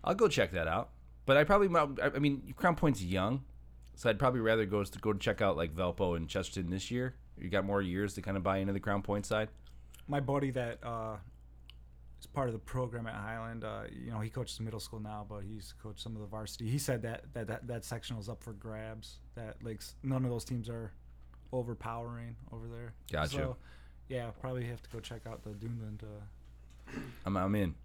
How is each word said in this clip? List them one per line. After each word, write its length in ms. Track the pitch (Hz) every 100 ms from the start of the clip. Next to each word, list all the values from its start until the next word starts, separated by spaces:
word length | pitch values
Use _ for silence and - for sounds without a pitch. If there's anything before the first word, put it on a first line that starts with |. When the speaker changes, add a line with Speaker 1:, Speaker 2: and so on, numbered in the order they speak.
Speaker 1:
I'll 120 | -
go 120 | 196 214
check 240 | - 92
that 140 | 87 80
out. 220 | 90 127 - - - -
But 100 | 139
I 60 |
probably 240 | 151 202 196
might, 220 | 170 147 135
I, 60 | 139
I 40 | 139
mean, 320 | 147 139 -
Crown 200 | - 180
Point's 280 | 156 170 107
young, 400 | 90 92 98 135 - - - - -
so 160 | - 120
I'd 80 | 104
probably 220 | 131 123
rather 260 | 110 113
go 160 | 101 104
s-, 80 | 95
go 240 | - 107
to 60 | 101
check 220 | - 104
out, 120 | 101
like, 200 | 78 85
Valpo 420 | 80 90 85 95 85
and 100 | 80
Chesterton 440 | 95 90 95 85
this 180 | 92 -
year. 240 | 123 127 - - -
You 120 | 90
got 140 | 98
more 180 | 98 101
years 320 | 95 90 101
to 60 | 98
kinda 160 | 92 98
buy 180 | 92 98
into 160 | 98
the 60 | 98
Crown 240 | 104 101
Point 240 | 101 101 98
side. 220 | 107 107 - - - - - -
Speaker 2:
My 120 | 143
buddy 300 | 135 139 139
that, 280 | 127 120 117
uh, 340 | 120 113 110 104 90 - - - - - - - - -
is 60 | -
part 220 | 143 131
of 40 |
the 60 | 110
program 480 | - 127 123 117 113
at 80 |
Highland, 480 | 107 104 113 113 113
uh, 200 | 110 107 107
you 200 | 127 120
know, 80 | 113
he 100 | 110
coaches 300 | 127 120 -
middle 200 | 113 110
school 200 | - 110
now, 260 | 107 107 104
but 120 | 104
he's 300 | 98 107 - -
coached 200 | 110 104
some 140 | 113
of 60 | 110
the 60 | 104
varsity. 420 | 107 107 - 113
He 80 | 139
said 240 | 143 120
that, 200 | 113 117 -
that, 140 | 117 110
that, 200 | 117 123
that 180 | 117
sectional's 440 | - 117 - 113 101
up 140 | 110
for 100 | -
grabs, 680 | 104 113 110 110 110 - - -
that, 220 | - 110 -
like, 140 | 117 110
s-, 180 | - -
none 200 | 135 131
of 40 | 127
those 120 | 120
teams 260 | - 123 113
are 220 | 117 110 - - - - - -
overpowering 840 | 127 117 113 113 117 117 117 117 113 -
over 160 | 113 117
there. 260 | 117 117 - -
Speaker 1:
Gotcha. 180 | 76 76 -
Speaker 2:
So, 200 | 127 123 - - - - -
yeah, 200 | 131 117 110
probably 260 | 131 127
have 160 | 117 117
to 60 | -
go 100 | 117
check 220 | - 113 117
out 160 | 117
the 80 | 110
Duneland, 520 | 101 113 117 107 107
uh, 920 | 107 104 101 - - - - - - - 135 120
Speaker 1:
I'm, 120 | 95 98
I'm 180 | 95
in. 200 | 104 87 76